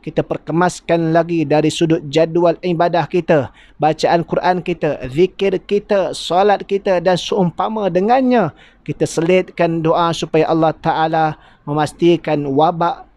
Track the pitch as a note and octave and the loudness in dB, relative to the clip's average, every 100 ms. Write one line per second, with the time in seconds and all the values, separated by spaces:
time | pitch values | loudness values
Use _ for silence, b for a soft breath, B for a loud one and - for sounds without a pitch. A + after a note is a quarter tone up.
0 | - - - D3+ - D#3+ F3+ - - E3+ | -4 -4 -4 -8 -4 0 0 -2 -2 0
1 | D#3+ E3 E3 E3+ C#3+ D3+ D3+ - E3 D#3+ | 2 0 0 -2 0 2 0 0 0 0
2 | D3 D3+ D#3+ E3 F3 D#3+ F3+ E3 E3+ E3+ | 0 0 2 2 0 0 -4 0 0 0
3 | D3 F3+ E3 D#3+ A2+ b b b D#3 D#3 | 0 -4 2 0 0 b b b -2 0
4 | C3+ E3+ D#3+ E3+ F3+ F3+ - E3+ D#3 C3+ | 0 0 0 -2 0 -2 -4 -4 -4 -4
5 | B2+ C#3 F3+ - G3 F3+ - G3+ - G3+ | -6 0 0 0 -2 -2 -2 -4 0 -2
6 | D#3+ - - E3+ G#3 G3 F#3+ G3 G3+ F3+ | 0 -6 -2 2 2 2 0 -4 0 0
7 | F3 F3+ - G#3+ F3 - G3+ A3 G3 E3+ | 2 0 0 0 0 0 -4 -2 -2 0
8 | G#3 B3+ B3+ B3 E3 b b b - - | 2 2 4 2 0 b b b -12 -4
9 | D3+ - E3 F#3 F3+ - E3+ E3 D#3+ E3 | -2 -2 2 2 0 -2 -2 0 0 2
10 | E3+ E3 E3 D#3+ D#3 E3 D#3+ D3+ E3 D3+ | 0 -2 -2 0 2 2 0 0 -4 0
11 | D#3+ D#3+ D#3 D3+ b b - D3 D3 - | 0 0 -2 -4 b b -6 -4 -4 0
12 | E3+ E3 D#3+ D3+ C#3+ C3+ D#3+ E3+ E3+ - | 2 2 0 -2 0 2 2 2 -4 -4
13 | - | -14